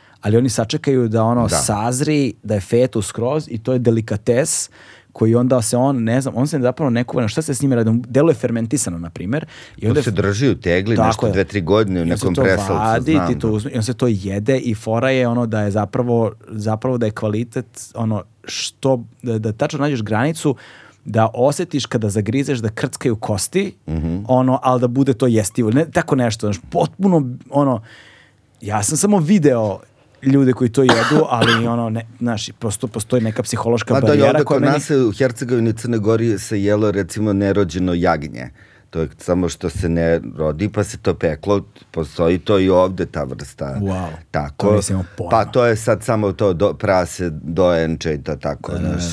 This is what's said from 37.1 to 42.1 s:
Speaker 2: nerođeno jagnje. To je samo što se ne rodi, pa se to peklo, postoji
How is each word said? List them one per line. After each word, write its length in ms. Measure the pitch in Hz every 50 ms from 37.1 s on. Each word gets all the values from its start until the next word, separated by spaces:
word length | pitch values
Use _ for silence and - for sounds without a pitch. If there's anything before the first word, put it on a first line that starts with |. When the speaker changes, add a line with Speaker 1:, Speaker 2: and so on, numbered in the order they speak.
| - 107 107 107 101
Speaker 2:
nerođeno 600 | 98 101 98 95 101 98 82 80 92 90 90 87
jagnje. 560 | 87 87 87 82 78 73 71 57 58 64 62 - - - _ _ _ _ _
To 100 | - 82
je 80 | 80 73 -
samo 320 | - - - 87 90 90 82
što 200 | - - - 85
se 200 | - - 87 85
ne 320 | 82 82 82 82 82 85 - 57 -
rodi, 340 | 73 78 78 76 78 101 104
pa 140 | - 107 101
se 140 | - -
to 160 | - - 101 85
peklo, 460 | - - 82 78 - - 98 101 98 - - - - - _
postoji 460 | - 82 80 76